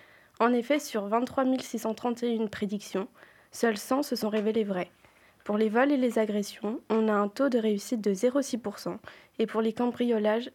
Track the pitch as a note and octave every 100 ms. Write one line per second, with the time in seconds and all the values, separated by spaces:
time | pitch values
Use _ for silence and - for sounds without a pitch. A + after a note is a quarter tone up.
0 | - - - - A#3 A#3+ A#3 D4 D4 A3
1 | G3+ A3+ B3 - C4 C4 - A3+ A3+ A3
2 | B3 A#3 A#3+ A3+ A3 - G3+ G3+ - F#3
3 | G3+ - - - _ - A#3+ G#3 - C4
4 | D4 A3+ A3 G#3+ G#3 A3 G3+ F#3 - _
5 | - _ - _ - G#3 A3 A3 C#4 D4
6 | B3 A3+ G#3+ G#3 G3+ - G#3 A#3+ - A3
7 | A3 G#3 G3+ - C4+ A#3+ A3 G3+ - A#3+
8 | G#3 F#3+ B3 C4+ C4+ A#3+ G#3 - B3 A3
9 | - - - - A3 A3 A3+ A3 B3 A#3
10 | B3 A3+ G#3 A3 B3